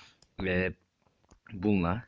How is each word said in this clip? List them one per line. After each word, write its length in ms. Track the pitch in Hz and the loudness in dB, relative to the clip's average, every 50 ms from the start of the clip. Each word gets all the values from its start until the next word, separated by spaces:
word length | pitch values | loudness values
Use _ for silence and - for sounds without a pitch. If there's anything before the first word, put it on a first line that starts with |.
| - - _ _ _ _ _ - | -18 -20 _ _ _ _ _ -8
Ve 320 | 95 92 92 90 90 92 90 - _ _ _ _ _ _ _ _ _ _ - _ _ - 110 | -4 -2 0 0 0 -2 -4 -8 _ _ _ _ _ _ _ _ _ _ -20 _ _ -16 -12
bununla 500 | 98 90 107 104 95 87 85 92 117 117 | -2 0 2 4 4 4 2 0 -2 -4